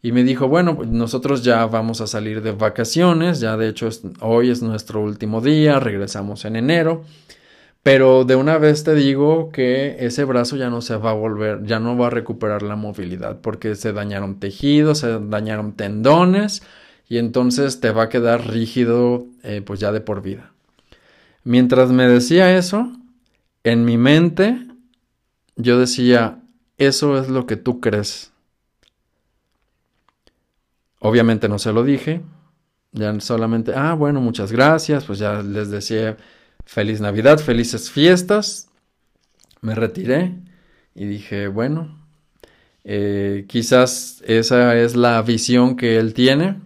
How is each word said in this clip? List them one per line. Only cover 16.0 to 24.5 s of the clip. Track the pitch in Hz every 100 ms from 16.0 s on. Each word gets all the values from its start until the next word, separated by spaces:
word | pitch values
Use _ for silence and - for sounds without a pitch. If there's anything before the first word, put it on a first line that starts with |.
| 120 160 180 190 208 - - - _ _ _
y | 117
entonces | 117 127 123 123 139 131
te | 120
va | 107
a | 110
quedar | 127 117 120 113
rígido, | 113 113 127 120 120 123 123 - _
eh, | - 104 101
pues | 101
ya | 104
de | 107
por | 107 101
vida". | 95 98 - _ _ _ _ _ _ _ _ _
Mientras | 120 123 127 127 127
me | 127 123
decía | 123 123 170 185 185
eso, | 180 208 247 - _ _ _ _ _ _
en | 117 117 117
mi | 117
mente | 127 156 170 165 202